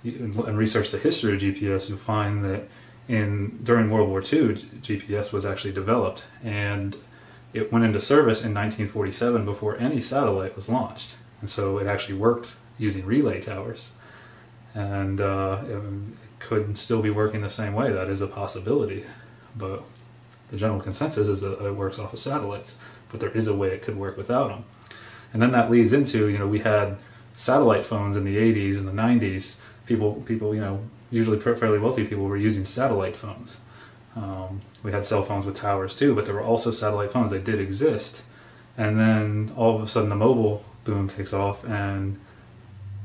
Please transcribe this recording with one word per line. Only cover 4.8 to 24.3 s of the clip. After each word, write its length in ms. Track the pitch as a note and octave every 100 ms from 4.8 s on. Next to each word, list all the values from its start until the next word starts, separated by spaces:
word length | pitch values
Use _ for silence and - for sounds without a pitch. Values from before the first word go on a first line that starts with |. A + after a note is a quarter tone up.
G 160 | - G2+
P 180 | - G2+
S 160 | -
was 140 | G2+ G2
actually 280 | F#2 G2+
developed, 520 | F#2+ F#2+ A#2+ F#2+ - - -
and 540 | A2+ G#2 G2+ G2+ G2 - - - - - -
it 180 | A2+ A2
went 140 | A#2 A2+
into 160 | G#2
service 420 | - D3 B2+ G#2+
in 80 | A2+
nineteen 360 | G2+ G#2+ - G2+
forty-seven 580 | A2 F#2+ - A#2+ A#2 G2+
before 320 | G2 G#2 G#2
any 240 | B2+ C#3+
satellite 540 | - C3+ A#2+ G2 F#2 -
was 140 | G2
launched. 480 | B2 A2 - - - - -
And 80 | G#2+
so 280 | - G2 G2
it 80 | G2
actually 320 | G2 - F#2+
worked 380 | A2+ A#2+ - - - -
using 260 | G#2+ F#2+ F#2+
relay 360 | B2+ B2+ -
towers. 500 | - F#2+ A2+ - - - - - - - - - -
And, 480 | G#2 G2+ G2 F#2+ G2
uh, 400 | G2 G2 F#2+ G2+ -
it 420 | G#2 G2+ G2+ G#2 - - -
could 400 | - G#2+ G#2 G#2
still 240 | - A2+
be 80 | G#2+
working 300 | G#2 G#2+ G#2+
the 80 | G2+
same 220 | - G#2
way. 180 | G#2 C3
That 180 | F#2+ F#2+
is 140 | G2
a 40 | G2
possibility. 760 | - G2 G2+ G2 C#3+ G#2 F#2+ - - - - - A2
But 280 | F#2+ G#2 - - - - - - -
the 80 | G2+
general 240 | A2 G2
consensus 460 | F#2+ F2+ D#3 A2 G#2
is 140 | F#2+
that 220 | G2 G2
it 120 | G2+ G2
works 240 | F#2+ G2+
off 140 | G#2
of 60 | A#2
satellites, 600 | C3+ C#3+ G2+ G2+ - - - - -
but 100 | -
there 100 | G2+ A2
is 120 | A2
a 60 | G2
way 120 | F#2+
it 160 | -
could 140 | - G2
work 200 | G2 F#2+
without 320 | G2+